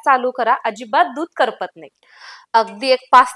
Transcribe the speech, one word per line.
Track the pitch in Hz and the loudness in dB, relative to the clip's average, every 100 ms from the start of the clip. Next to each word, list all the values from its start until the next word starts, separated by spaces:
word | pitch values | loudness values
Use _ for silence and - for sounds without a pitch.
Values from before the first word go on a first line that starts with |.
चालू | 294 262 247 | -2 0 -2
करा, | 247 226 254 | 0 0 0
अजिबात | 226 214 233 277 349 | -4 -10 -4 -2 -2
दूध | 262 339 - | -4 -10 -4
करपत | 240 - 180 165 | -4 -4 -14 -16
नाही. | 143 _ _ _ - - _ | -20 _ _ _ -20 -20 _
अगदी | 226 202 202 262 | -2 -2 -4 -2
एक | 254 - | -2 4
पाच | 254 262 | 4 4